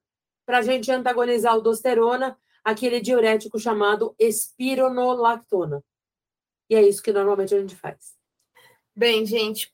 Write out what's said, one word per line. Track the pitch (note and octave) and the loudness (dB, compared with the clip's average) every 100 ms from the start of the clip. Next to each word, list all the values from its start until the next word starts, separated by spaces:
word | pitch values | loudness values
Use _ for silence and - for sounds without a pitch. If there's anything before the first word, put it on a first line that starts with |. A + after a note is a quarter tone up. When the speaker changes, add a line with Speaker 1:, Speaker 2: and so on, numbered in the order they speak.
| _ _ _ _ | _ _ _ _
Speaker 1:
pra | - B3 | -2 0
gente | A3+ C4 A3 | 0 -2 -2
antagonizar | B3+ B3 A#3+ A#3+ A#3+ A#3 | -2 0 0 0 2 2
a | |
aldosterona, | A3+ A3 A3 B3+ A#3 A#3 B3 C4 - _ _ | 2 0 0 0 2 2 0 -4 -8 _ _
aquele | G#3+ A3 B3 A#3+ | -4 -2 -2 -2
diurético | A#3 B3+ A3 A3 - G#3+ | 0 2 2 0 -2 -6
chamado | A3 G#3+ G3+ G#3+ A3+ - | -4 0 0 0 -2 0
espironolactona. | A3+ G#3+ - - B3+ C4 C4 B3 B3 B3 A#3 A#3 - F#3+ E3 C#3+ - _ _ _ _ _ _ _ - | 0 0 -8 -6 -4 0 0 0 -2 0 0 -2 -4 -4 -2 -6 -12 _ _ _ _ _ _ _ 0
E | |
é | A3 | 4
isso | G3+ G3+ | 4 2
que | - | -2
normalmente | G3+ G3 G3+ F#3+ | 0 0 0 0
a | G3+ | -2
gente | G3 | -2
faz. | F#3 D3+ - - - _ _ _ _ _ _ _ | -10 -16 -16 -20 -20 _ _ _ _ _ _ _
Speaker 2:
Bem, | G#3 A#3 A3 | -2 2 2
gente, | A3 A3+ G#3+ A3 - | 0 -2 -4 -6 -12